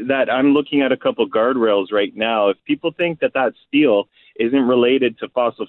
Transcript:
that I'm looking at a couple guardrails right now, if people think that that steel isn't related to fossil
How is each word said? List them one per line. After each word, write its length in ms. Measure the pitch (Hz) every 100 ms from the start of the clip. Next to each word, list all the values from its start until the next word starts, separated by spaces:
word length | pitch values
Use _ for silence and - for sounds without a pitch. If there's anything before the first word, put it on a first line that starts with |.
| 120
that 220 | 135 123
I'm 240 | 123 143
looking 280 | 143 143 143
at 100 | 135
a 60 | 127
couple 300 | 139 120 107
guardrails 640 | 110 117 131 113 101 95
right 240 | 104 101 101
now, 340 | 110 113 101
if 80 | 95 -
people 260 | 147 170 156
think 240 | 175 160
that 140 | 131
that 200 | 135 131 - _
steel 400 | 139 147 104 101 _ _ -
isn't 300 | 117 139 123
related 500 | 127 120 131 127 117
to 100 | 104
fossil 360 | - 120 -